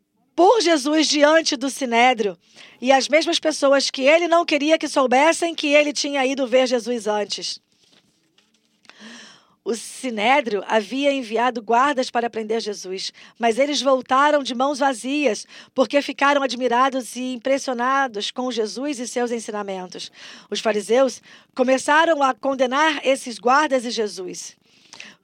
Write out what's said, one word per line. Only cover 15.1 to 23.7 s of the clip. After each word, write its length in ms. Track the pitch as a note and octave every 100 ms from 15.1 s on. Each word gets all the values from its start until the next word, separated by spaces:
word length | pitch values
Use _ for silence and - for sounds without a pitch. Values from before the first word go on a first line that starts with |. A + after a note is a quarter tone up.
| D4 C#4 G#3 - - - -
porque 260 | B3 C#4+
ficaram 400 | C#4 - C#4 C#4+
admirados 760 | C4+ A#3+ B3+ A#3 C4+ C4 A3 A#3+
e 160 | B3+
impressionados 960 | B3+ C4 C4+ C4+ A#3+ B3 C#4 C4+ G3+ -
com 180 | - B3+
Jesus 480 | A3+ G#3+ G3 C#4+ A#3+
e 80 | B3
seus 240 | B3 A#3+
ensinamentos. 800 | A#3 A3 G#3 G3+ F#3+ F3+ - - - - - -
Os 120 | G#3
fariseus 600 | A3+ G#3 G3 A#3+ C4+ - - - _
começaram 680 | - B3+ C4 - D4 E4 D4+
a 100 | C4+
condenar 720 | B3+ C4+ C4+ B3+ C4+ D#4+ C#4 -
esses 320 | C4+ B3+ G#3
guardas 440 | A3 C#4 D4+